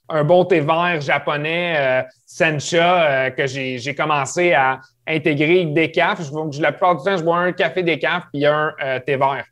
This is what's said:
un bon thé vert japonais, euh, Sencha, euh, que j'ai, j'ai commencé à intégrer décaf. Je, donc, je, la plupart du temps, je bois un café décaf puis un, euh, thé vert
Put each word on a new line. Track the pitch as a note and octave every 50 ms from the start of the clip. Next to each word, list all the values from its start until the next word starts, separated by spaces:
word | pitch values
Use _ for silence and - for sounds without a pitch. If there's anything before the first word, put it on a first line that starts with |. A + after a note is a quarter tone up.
| _ -
un | E3 D#3 D3
bon | D3+ F3 F#3 F3
thé | F3+ F#3+ D#3+
vert | C#3+ D3+ D#3+ E3 F3 F3 F3 D3+ C#3+
japonais, | D3+ D3 C#3+ C#3+ E3 D3+ D3 D3 D#3 E3 F3 F3 F3 E3
euh, | D3 C#3 C3 B2+ C3 - - - _ _
Sencha, | - - - F3 D#3+ D#3 C#3+ - - F3 E3 E3+ F3 F3+ F3+ D#3+ D3 C3+ C3 C3
euh, | C3
que | C3 - C#3+
j'ai, | C3+ B2+ C#3 C3 C3 B2+
j'ai | B2 A#2 C#3+ C#3
commencé | E3+ D#3 D3+ D3+ C#3+ C3+ - - F3 F3+ F3 E3
à | C#3 C3 C3 C3 C3 - _ _ _ _
intégrer | - D#3+ D#3+ C#3+ E3+ D3+ C#3 D#3 D3+ F3 F#3 F3
décaf. | D#3 D3 E3 D#3+ D#3 D#3+ E3+ E3+ F3+ G#3 F3+ E3+
Je, | C3+
donc, | C#3+ D#3 D#3+ D#3+ C3
je, | C#3+ D#3+
la | D3 C#3+
plupart | - F#3+ F3+ F3+
du | D3+ D3
temps, | G3 G3 F3+
je | D#3+
bois | E3+ E3+
un | F3 F3 F3+ F3
café | - F#3+ D#3+ - F#3 F3+
décaf | E3 D#3 D3+ E3 D#3 E3+ F3 - - -
puis | C#3+ C#3+
un, | D3 D3+ D3+ D3+ D#3 - - D3
euh, | C3+ C3 B2+
thé | B2+ - C#3
vert | C3 C#3 C3+ C#3 B2+ - -